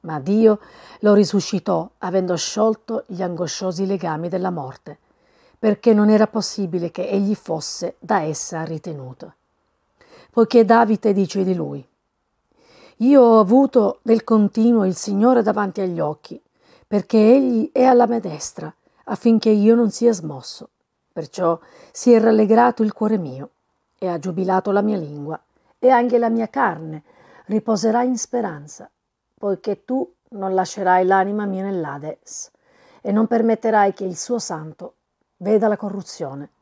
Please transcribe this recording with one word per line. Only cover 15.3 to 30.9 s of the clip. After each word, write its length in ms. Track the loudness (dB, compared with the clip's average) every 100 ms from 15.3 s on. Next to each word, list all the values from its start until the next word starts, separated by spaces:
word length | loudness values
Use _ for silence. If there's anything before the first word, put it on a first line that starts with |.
| 4
davanti 400 | 2 -2 -4 -4
agli 180 | -6 -4
occhi, 400 | -4 -6 -14 -20 _ _ _ _ _
perché 300 | -4 0 4
egli 540 | 6 6 4 0 -2
è 100 | 2
alla 240 | 4 6 4
mia 120 | 0
destra, 540 | -6 -10 -12 -12 -14 _ _ _ -10
affinché 440 | -2 2 2 4
io 240 | 4 4
non 160 | 4 2
sia 240 | 2 0
smosso. 560 | 0 -8 -12 -16 -18 -20 _ _ _ _
Perciò 480 | -14 -12 -4 -2 -2 _ -20 -20
si 220 | -2 4
è 60 | 6
rallegrato 640 | 6 2 4 4 4 2
il 100 | -4
cuore 240 | -2 -4 -4
mio, 320 | -6 -12 -16 _ _ _ _ _
e 100 | -8
ha 120 | -6
giubilato 520 | -8 -6 -2 -2 0
la 100 | -2
mia 140 | 0 -4
lingua, 460 | -6 -12 -12 -12 _ _ _ _
e 100 | 4
anche 300 | 4 2 0
la 100 | 0
mia 180 | -2 -4
carne 560 | -2 -4 -4 -12 -14 _ _ _ -20 -6
riposerà 580 | -6 -2 -2 0 0
in 120 | -2 -4
speranza, 760 | -6 -6 -6 -10 -18 -20 -20 _ _ _ _ _
poiché 460 | -6 -4 -6 -8 -6
tu 260 | -6 -6 _ _
non 260 | -8 -4 -2
lascerai 500 | -2 -2 2